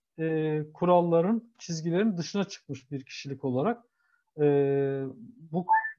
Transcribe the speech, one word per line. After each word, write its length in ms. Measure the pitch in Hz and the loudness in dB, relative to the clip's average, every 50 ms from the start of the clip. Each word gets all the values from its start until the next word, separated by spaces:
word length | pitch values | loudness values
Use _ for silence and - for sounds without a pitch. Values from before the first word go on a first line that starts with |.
| _ _ - 165 | _ _ -8 -4
e, 440 | 160 160 160 156 156 156 151 156 151 156 - | -2 0 0 0 0 0 0 -2 -4 -6 -4
kuralların, 800 | - 175 180 180 175 175 170 165 165 170 196 233 220 226 - _ | 0 4 6 6 6 6 6 4 4 4 4 2 0 -2 -8 _
çizgilerin 600 | - - - 170 160 156 170 165 185 220 226 185 | -18 -10 -8 -8 -6 -4 -2 0 2 2 0 0
dışına 260 | 170 165 - - 202 185 | -2 -6 -4 -2 -4 -4
çıkmış 480 | 196 - - _ - 139 - - - | -4 -6 -18 _ -12 -12 -12 -10 -10
bir 140 | 143 131 131 | -10 -10 -10
kişilik 400 | - - - - 139 135 135 - | -12 -16 -14 -10 -10 -10 -6 -4
olarak, 400 | 131 123 127 151 220 240 240 _ _ _ _ _ _ _ _ _ _ - | -4 -2 0 0 0 -2 -4 _ _ _ _ _ _ _ _ _ _ -4
e, 60 | 151 147 147 143 143 139 139 139 139 139 139 135 135 135 135 135 - - - - - 160 160 | 0 2 4 4 4 2 2 2 0 0 -2 -4 -4 -8 -10 -12 -14 -20 -20 -20 -20 -14 -6
bu 140 | 156 180 180 185 190 - - - - | -6 -6 0 2 2 2 2 -2 -10